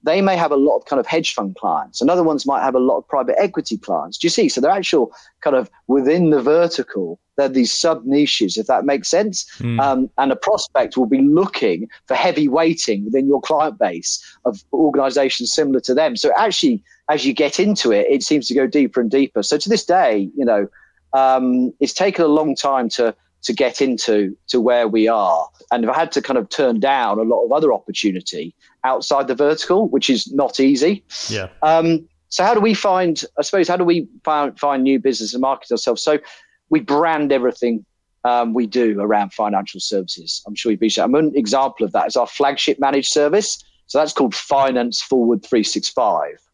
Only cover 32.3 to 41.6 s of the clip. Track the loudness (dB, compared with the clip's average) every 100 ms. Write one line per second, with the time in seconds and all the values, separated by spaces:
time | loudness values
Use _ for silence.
32.3 | -2 2 2 2 2 0 2 0 -2 -6
33.3 | -6 -2 0 0 2 2 0 -2 -8 -2
34.3 | -2 -2 -2 -2 0 2 2 0 -2 -6
35.3 | -4 -2 -2 -4 -2 -2 -2 0 -2 -2
36.3 | -20 _ _ _ -2 2 0 2 0 0
37.3 | 2 0 -2 -2 -4 -8 _ _ _ -2
38.3 | 0 0 -2 -2 0 0 0 0 0 -2
39.3 | -4 -2 -2 -4 -10 -6 -6 -6 -12 -10
40.3 | -12 -10 -6 -4 0 0 0 0 2 2
41.3 | 0 0 0